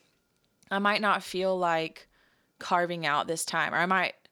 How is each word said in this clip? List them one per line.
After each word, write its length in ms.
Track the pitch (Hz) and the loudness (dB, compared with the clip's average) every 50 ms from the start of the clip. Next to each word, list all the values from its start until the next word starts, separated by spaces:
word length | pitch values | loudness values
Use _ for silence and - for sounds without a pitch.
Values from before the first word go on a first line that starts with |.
| _ _ _ _ _ _ _ _ _ _ _ _ _ - | _ _ _ _ _ _ _ _ _ _ _ _ _ -6
I 80 | 196 196 | -2 0
might 220 | 202 202 214 - | 0 0 0 2
not 220 | 214 202 190 196 | 2 2 2 0
feel 340 | - - - 185 190 190 190 180 | -2 -4 -4 -2 0 0 0 2
like 500 | 180 170 165 160 160 - - - - _ _ _ _ _ _ _ _ _ _ - | 2 2 2 0 -2 -4 -8 -14 -20 _ _ _ _ _ _ _ _ _ _ -14
carving 480 | - - 185 175 175 170 175 170 160 | -2 0 2 2 2 0 -2 -2 0
out 200 | 147 143 143 - | 0 2 0 0
this 180 | 165 160 160 - | 0 -2 -4 -4
time, 280 | - 165 160 151 - - | -2 -2 0 0 0 0
or 40 | 156 | 0
I 80 | 170 | 2
might 280 | 185 190 185 175 - - _ - _ | 2 2 2 0 -2 -4 _ -18 _